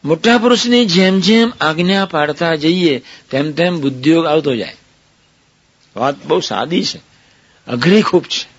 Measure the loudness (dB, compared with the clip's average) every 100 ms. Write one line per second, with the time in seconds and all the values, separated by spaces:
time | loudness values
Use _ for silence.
0 | -2 0 2 2 4 2 2 2 2 2
1 | 2 2 2 2 2 -2 -4 -2 0 0
2 | -2 -2 -2 -2 -2 0 0 0 0 -2
3 | -8 -20 _ -4 -4 -2 -2 0 -4 -2
4 | 2 2 2 0 0 -4 -6 -14 _ _
5 | _ _ _ _ _ _ _ _ _ -6
6 | -4 -4 -2 -2 -2 -6 -4 -4 -4 -8
7 | _ _ _ _ _ _ -10 -2 2 2
8 | 4 0 -2 -10 -10